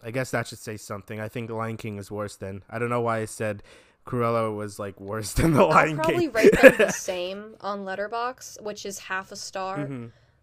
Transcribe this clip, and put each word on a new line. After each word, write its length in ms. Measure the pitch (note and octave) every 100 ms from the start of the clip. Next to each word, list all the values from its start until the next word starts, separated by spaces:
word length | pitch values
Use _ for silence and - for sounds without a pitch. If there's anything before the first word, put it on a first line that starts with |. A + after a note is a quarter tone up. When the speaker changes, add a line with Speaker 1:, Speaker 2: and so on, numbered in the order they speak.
Speaker 1:
I 80 | A#2
guess 180 | B2 C3
that 160 | B2 A#2
should 140 | A2+
say 160 | - G#2+
something. 420 | - G#2 - A2
I 80 | G#2+
think 220 | B2+ A2+
The 60 | A2+
Lion 220 | A2+ A2+
King 180 | A2+ G2+
is 140 | F#2+
worse 240 | G#2 G2+ -
than, 260 | G2 G2 -
I 80 | A2+
don't 120 | A#2+
know 100 | A#2+
why 180 | A#2 A2+
I 60 |
said 400 | A2 - A2 G#2 - - _ _ -
Cruella 500 | B2 A#2 A#2 A2 G#2
was, 220 | G#2 G2
like, 220 | G2+ F#2+
worse 320 | G2 A2 G#2
<laughs> 20 |
than 200 | - E3+
The 80 | D3+
Speaker 2:
I'll 60 | E3+
Speaker 1:
Lion 260 | D#3 D#3 D3+
Speaker 2:
probably 300 | D#4+ F4 E4
Speaker 1:
King. 60 |
Speaker 2:
rate 200 | A3 A3 -
them 120 | B3+
Speaker 1:
<laughs> 40 | -
Speaker 2:
the 120 | G#3
same 640 | - - F#3 F3+ G3 G#3+ A3
on 200 | G3 G3+
Letterboxd, 840 | F#3+ F#3+ G#3 A#3 B3 B3+ - -
which 240 | G#3+ G#3 G3+
is 140 | G3
half 320 | - F#3+ F#3+
a 40 | G3
star. 420 | - G3 F#3+ F#3+
Speaker 1:
Mm-hmm. 280 | C#3 C3 A#2 - _ _